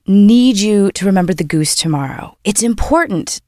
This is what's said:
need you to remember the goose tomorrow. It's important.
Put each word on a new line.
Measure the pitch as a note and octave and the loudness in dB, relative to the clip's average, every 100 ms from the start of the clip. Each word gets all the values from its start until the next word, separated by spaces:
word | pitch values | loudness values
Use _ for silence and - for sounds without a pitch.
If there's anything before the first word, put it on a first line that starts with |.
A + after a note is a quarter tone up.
| - | 0
need | G3 G3+ A#3+ B3 G3+ | 4 6 6 4 2
you | G#3 G#3 G3 | 0 2 0
to | - G3 | -2 0
remember | F#3+ F3+ | 0 0
the | F3+ | -4
goose | D#3 D#3+ D3+ | -2 -2 -2
tomorrow. | - E3 D3+ C3+ - - _ | -2 -2 -2 -4 -10 -16 _
It's | - G3+ | -6 -2
important. | A#3 A3 - D#4+ E4 F3 - - | -2 -2 0 0 0 -4 -6 -12